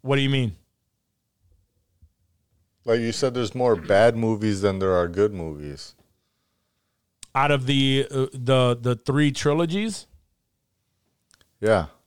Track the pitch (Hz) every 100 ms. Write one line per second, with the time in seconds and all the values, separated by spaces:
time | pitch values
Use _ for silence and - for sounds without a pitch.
0 | 131 139 135 135 120 82 _ _ _ _
1 | _ _ _ _ _ _ _ _ _ _
2 | _ _ _ _ _ _ _ _ 117 117
3 | 117 113 135 120 110 123 123 101 78 101
4 | 117 113 113 110 107 98 101 95 95 90
5 | 87 87 107 98 80 73 73 71 - _
6 | _ _ _ _ _ _ _ _ _ _
7 | _ _ - 135 143 143 127 139 135 135
8 | 139 135 131 135 123 131 123 120 120 120
9 | - 139 147 143 147 151 170 190 220 202
10 | - _ _ _ _ _ _ _ _ _
11 | _ _ _ _ _ _ 107 104 76 _